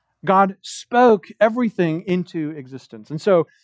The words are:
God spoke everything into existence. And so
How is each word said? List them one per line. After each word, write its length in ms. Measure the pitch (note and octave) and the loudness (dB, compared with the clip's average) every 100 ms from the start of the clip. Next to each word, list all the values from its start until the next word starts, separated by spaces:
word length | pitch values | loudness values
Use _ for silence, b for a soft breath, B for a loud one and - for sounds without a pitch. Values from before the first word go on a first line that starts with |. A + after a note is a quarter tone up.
| _ _ D3 | _ _ 0
God 300 | F#3+ G3 G3 | 2 2 -2
spoke 640 | - - - A#3+ B3 G#3+ - - | -16 -18 -4 2 4 4 -2 0
everything 640 | A3 A#3 A#3 - E3+ D#3+ F#3+ | 0 0 -4 -2 -4 -4 -4
into 440 | F3+ F3 E3+ D3+ | -4 -4 -8 -8
existence. 600 | D#3 B2+ C3 - A2+ G#2+ | -10 -16 -18 -18 -20 -14
And 100 | D3+ | -6
so 240 | G#3 F3+ D#3 _ | 2 2 2 _